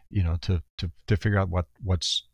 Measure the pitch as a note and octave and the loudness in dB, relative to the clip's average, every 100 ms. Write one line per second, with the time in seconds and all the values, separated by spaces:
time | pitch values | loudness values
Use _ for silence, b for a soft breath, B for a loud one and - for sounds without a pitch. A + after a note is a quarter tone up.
0 | _ G2+ E2+ E2 - F2 - - F2 - | _ 0 0 0 0 -2 -2 -10 -10 -8
1 | - G#2 G#2+ G2+ F#2+ F2+ - _ F#2+ F2 | -2 0 2 2 2 -2 -4 _ -2 -2
2 | - - - | 0 -4 -6